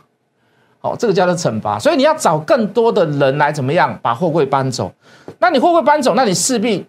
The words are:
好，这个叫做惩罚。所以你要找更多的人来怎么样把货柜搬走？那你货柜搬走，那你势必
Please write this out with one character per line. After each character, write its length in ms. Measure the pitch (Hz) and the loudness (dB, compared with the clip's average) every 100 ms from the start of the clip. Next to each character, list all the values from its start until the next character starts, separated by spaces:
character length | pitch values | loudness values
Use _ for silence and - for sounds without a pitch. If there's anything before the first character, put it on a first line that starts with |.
| _ _ _ _ _ _ _ _ | _ _ _ _ _ _ _ _
好， 160 | - | -8
这 140 | - - | -4 0
个 40 | |
叫 140 | 185 180 | 2 0
做 80 | |
惩 260 | 175 139 110 | 0 -2 -4
罚。 160 | 107 104 | -4 -2
所 160 | 269 | 0
以 40 | 320 | 2
你 80 | |
要 100 | 285 | 2
找 240 | 311 - 156 | 2 0 0
更 260 | 156 294 208 | 0 0 0
多 240 | - 226 | 0 0
的 120 | 226 165 | 2 0
人 300 | 143 139 143 | 2 0 2
来 140 | 147 | 0
怎 140 | 151 | 0
么 80 | 131 | -2
样 260 | 170 147 107 | 0 0 -2
把 140 | 127 | -4
货 160 | 120 160 | -2 -2
柜 160 | 156 139 | 0 0
搬 220 | 139 131 | 0 -2
走？ 220 | 123 92 - _ - - - | -4 -8 -8 _ -20 -20 -2
那 100 | 349 | 0
你 80 | 294 | 2
货 140 | 320 | 2
柜 100 | 339 | 2
搬 180 | 277 302 | 2 2
走， 140 | 262 | 2
那 100 | 190 | 2
你 80 | 254 | 0
势 240 | 180 - 247 | 0 -2 -2
必 300 | 240 190 | -2 -2